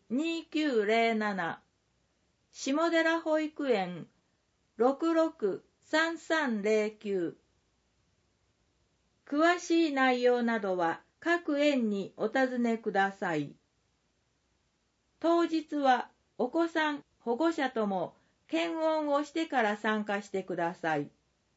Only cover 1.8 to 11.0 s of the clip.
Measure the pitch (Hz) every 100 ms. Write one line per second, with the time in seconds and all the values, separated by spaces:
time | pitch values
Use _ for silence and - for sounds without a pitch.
1.8 | _ _ _ _ _ _ _ - 269 285
2.8 | 330 330 320 330 330 311 302 - 277 220
3.8 | 180 175 - _ _ _ _ _ _ -
4.8 | 247 269 330 330 320 - 202 - - _
5.8 | _ 311 330 330 - 320 277 214 202 220
6.8 | 214 214 208 190 165 - _ _ _ _
7.8 | _ _ _ _ _ _ _ _ _ _
8.8 | _ _ _ _ - 285 339 359 - 330
9.8 | 320 269 254 247 247 247 233 226 196 185
10.8 | 165 -